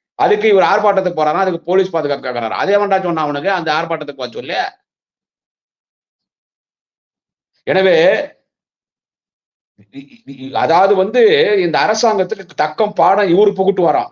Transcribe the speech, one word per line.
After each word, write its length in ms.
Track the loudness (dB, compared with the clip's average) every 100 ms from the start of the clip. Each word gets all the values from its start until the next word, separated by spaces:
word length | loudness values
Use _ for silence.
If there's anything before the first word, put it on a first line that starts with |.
| _ -2
அதுக்கு 280 | 0 2 2
இவர் 200 | 4 4
ஆர்ப்பாட்டத்துக்கு 480 | 2 2 0 0 -2
போறாருன்னா 240 | 0 0 -2
அதுக்கு 160 | -4
போலீஸ் 280 | -2 0 0
பாதுகாப்பு 360 | -2 -4 -4 -6
கேட்கறாரு. 300 | -6 -4 -4
அதே 140 | 0 0
வேண்டாம் 280 | 0 0 -2
சொன்னா 140 | -2
அவனுக்கு 300 | -4 -4 -4
அந்த 180 | -4 -2
ஆர்ப்பாட்டத்துக்கு 480 | -4 -4 -6 -8 -10
போக 100 | -10
சொல்லு. 280 | -10 -8 -6 -6 -10 _ _ _ _ _ _ _ _ _ _ _ _ _ _ _ _ _ _ _ _ _ _ _ _ _ _ _ _ -4
எனவே 300 | 0 4 4 4 2 -4 -14 _ _ _ _ _ _ _ _ _ _ _ _ _ _ -20
இ-, 160 | -20 -20
இ-, 160 | -20 -20
இ-, 220 | -16 -10
அதாவது 400 | -2 2 4 4 2
வந்து 260 | 2 2 4 4 2 2
இந்த 160 | 0 0
அரசாங்கத்துக்கு 840 | 0 0 0 -2 -2 -6 -8 -6
தக்கம் 300 | -4 -2 -2
பாடம் 380 | 2 2 2 2
இவரு 200 | 2 2
புகுட்டு 300 | 2 0 2
வரான், 260 | 0 0 -4